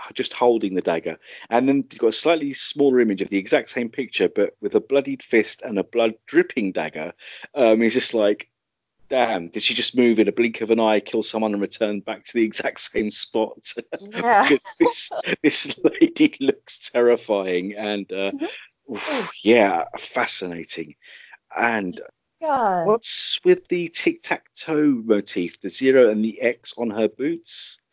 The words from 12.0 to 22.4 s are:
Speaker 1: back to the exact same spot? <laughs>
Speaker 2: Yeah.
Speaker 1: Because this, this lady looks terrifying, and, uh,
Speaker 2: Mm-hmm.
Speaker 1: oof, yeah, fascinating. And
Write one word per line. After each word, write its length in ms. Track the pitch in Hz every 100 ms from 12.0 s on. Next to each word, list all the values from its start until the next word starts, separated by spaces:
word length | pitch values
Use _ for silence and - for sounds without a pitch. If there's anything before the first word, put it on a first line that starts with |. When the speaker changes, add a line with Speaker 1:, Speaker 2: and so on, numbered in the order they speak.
Speaker 1:
back 240 | 101 98
to 100 | -
the 80 | 123
exact 360 | 110 - - -
same 280 | - 123 107
spot? 640 | - - 113 107 - - -
<laughs> 220 | - - 202
Speaker 2:
Yeah. 340 | 214 233 208 269
Speaker 1:
Because 120 | 302 - -
this, 320 | 339 453 - - - -
this 360 | - - - -
lady 500 | 160 - - - 151 -
looks 500 | 135 - - - -
terrifying, 840 | 123 120 113 - 101 92 90 95 104
and, 360 | 107 104 95
uh, 180 | 92 98 269 349 - - _ -
Speaker 2:
Mm-hmm. 80 |
Speaker 1:
oof, 360 | 208 - 277 185 -
yeah, 420 | 101 117 98 85 71 -
fascinating. 1000 | - 127 113 - 92 85 78 - 76 - - - - - _ -
And 420 | 117 113 95 - - _ _ -